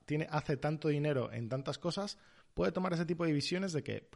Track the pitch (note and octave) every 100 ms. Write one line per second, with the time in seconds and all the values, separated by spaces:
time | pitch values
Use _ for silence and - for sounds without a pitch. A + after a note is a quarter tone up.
0 | - D3+ D#3+ D3+ - C#3 D3+ D#3 D#3 D3
1 | D3+ C3+ A2+ A#2 A#2 C3 C#3 C#3 C3 D#3
2 | G3+ - - - - - F3+ F#3 F#3 E3+
3 | E3 E3+ E3+ D3 C#3 C#3+ F#3+ D#3 - G#2
4 | -